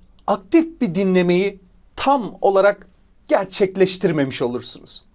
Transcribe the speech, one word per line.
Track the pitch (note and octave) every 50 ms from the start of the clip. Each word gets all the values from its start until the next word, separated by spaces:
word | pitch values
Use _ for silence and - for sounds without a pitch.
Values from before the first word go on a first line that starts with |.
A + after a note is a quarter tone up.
| - _ _ - _ -
aktif | G3+ G#3 - - - E4 D#4+ E4 - -
bir | B3+ G3 D#3+
dinlemeyi | F#3 G3+ F#3+ F#3 F#3 F3+ F3 F3 F3+ G3 G3+ G3 - - _ _ _ _ _ _
tam | - - C4+ C#4 C#4 G#3+ - - -
olarak | - G3+ G3 F#3+ F#3+ G3+ G3+ - - - _ _ _ _ _ _ _ -
gerçekleştirmemiş | G#3 G#3 G3 F#3+ - - G#3 F#3+ F#3+ F#3+ F#3+ F#3 - - - G3+ E3 D3+ C#3 C3 B2 -
olursunuz. | C#3 A#2+ A#2+ A#2+ - - - - - - - - - _ _